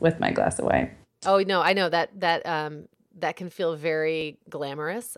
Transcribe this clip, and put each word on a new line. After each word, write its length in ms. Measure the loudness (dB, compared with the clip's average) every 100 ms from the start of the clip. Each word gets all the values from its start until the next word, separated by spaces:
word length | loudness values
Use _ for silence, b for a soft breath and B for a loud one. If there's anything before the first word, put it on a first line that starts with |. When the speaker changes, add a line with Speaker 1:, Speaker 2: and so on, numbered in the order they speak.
Speaker 1:
with 180 | 2 2
my 120 | 0
glass 260 | 2 2 2
of 60 |
wine. 260 | 2 2 2 -4 -20 _ 2
Speaker 2:
Oh, 120 | 2 4
no, 140 | 2
I 140 | 4
know 140 | 4 2
that, 200 | 2 0 -2
that, 240 | 0 0 -2
um, 420 | -4 -4 -8 -16 _ _ -6
that 180 | -6 -4
can 140 | -8
feel 260 | -4 -2 -2
very 640 | -2 0 0 -2 -4 -10 -14
glamorous. 640 | -8 -8 -6 -6 -6 -8